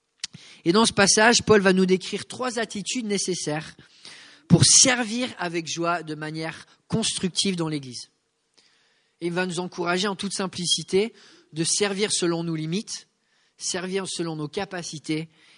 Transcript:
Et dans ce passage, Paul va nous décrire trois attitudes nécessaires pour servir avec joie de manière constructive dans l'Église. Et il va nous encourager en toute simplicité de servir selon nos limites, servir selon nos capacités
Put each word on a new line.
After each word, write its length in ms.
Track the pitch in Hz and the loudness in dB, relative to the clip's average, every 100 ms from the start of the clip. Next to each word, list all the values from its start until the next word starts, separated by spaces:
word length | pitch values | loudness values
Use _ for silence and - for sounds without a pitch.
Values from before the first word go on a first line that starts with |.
| _ _ - - - - 170 | _ _ -16 -16 -20 -6 2
Et 60 | |
dans 120 | 202 | 4
ce 80 | 226 | 4
passage, 500 | - 196 - 226 240 | 4 4 6 6 6
Paul 180 | - 214 | 6 6
va 120 | 190 | 6
nous 140 | 185 185 | 4 4
décrire 400 | 185 - 202 - | 2 0 -8 -8
trois 320 | - 254 233 | -6 -6 -4
attitudes 480 | 214 208 180 254 214 | -6 -6 -6 -6 -2
nécessaires 680 | 196 - 170 156 151 - - - _ - - - - - | -2 -2 -4 -4 -6 -8 -16 -20 _ -20 -20 -20 -12 4
pour 180 | - | 6
servir 640 | - - 262 247 220 240 247 - | 8 6 6 4 0 -2 -4 -4
avec 280 | 175 170 165 | -4 -4 -4
joie 360 | 165 170 170 | -2 0 -2
de 120 | 160 | -4
manière 520 | 151 156 160 160 - - _ - | -8 -8 -8 -8 -10 -18 _ -6
constructive 680 | 226 214 - 185 - 196 180 | -2 -2 -2 -4 -2 -2 0
dans 120 | 160 | -2
l'Église. 420 | 151 131 120 - _ _ _ _ _ _ _ _ _ _ - | -4 -8 -14 -16 _ _ _ _ _ _ _ _ _ _ -10
Et 80 | 170 | -4
il 40 | |
va 140 | 175 185 | -2 -2
nous 120 | 170 | -2
encourager 500 | 180 - 170 180 202 | -6 -4 -2 0 0
en 80 | 190 | -4
toute 180 | 196 | -6
simplicité 800 | - 185 - 170 - 160 185 226 - - - _ | -6 -6 -4 -2 -2 0 0 0 -4 -20 -20 _
de 100 | 151 | -6
servir 480 | 165 - 208 190 208 | -2 0 0 0 -2
selon 320 | - 175 170 | 0 0 0
nos 100 | 170 | -2
limites, 540 | 160 156 185 - - - _ _ _ _ - | -4 -4 -4 -6 -12 -16 _ _ _ _ -10
servir 500 | - 180 185 190 180 | -6 -6 -4 -4 -4
selon 300 | - 170 156 | -6 -6 -6
nos 120 | 151 | -6
capacités 840 | 202 190 180 165 151 - 156 165 _ _ | -6 -6 -8 -10 -10 -6 -6 -6 _ _